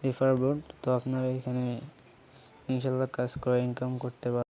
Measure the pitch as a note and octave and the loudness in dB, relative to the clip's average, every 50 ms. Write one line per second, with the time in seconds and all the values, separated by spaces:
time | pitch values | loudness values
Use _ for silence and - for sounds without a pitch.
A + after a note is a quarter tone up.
0 | - C#3 B2 - C3+ C3+ C3+ B2+ B2+ C3 C#3+ D3 D3 - - - - - B2+ B2 | 0 -2 0 4 4 4 4 4 4 2 2 0 -4 -10 -18 -6 0 0 2 2
1 | A#2+ C3 C3 C3 C3 B2+ B2+ B2+ B2+ B2+ B2+ B2+ B2 B2 B2 A#2+ - C#3+ - - | 2 0 -2 0 0 0 -2 -2 -2 -2 -2 0 0 -2 -2 -4 -8 -12 -18 -20
2 | - - - - - - - - - - - - - - C3 B2+ A#2+ C3+ B2+ B2+ | -20 -20 -20 -20 -20 -20 -20 -20 -20 -20 -20 -20 -6 -4 -2 0 0 0 0 0
3 | C3 C3 - - B2+ A#2+ - - - C3 B2 B2 B2 B2 B2 A#2+ B2+ B2+ B2+ B2 | 0 -2 0 -2 -4 -2 -4 -4 0 2 2 4 2 2 -2 -2 -4 -4 -4 -4
4 | B2 B2 B2 - - B2 A#2+ A#2+ A#2+ _ | -4 -6 -8 -4 -4 -2 -2 -2 -2 _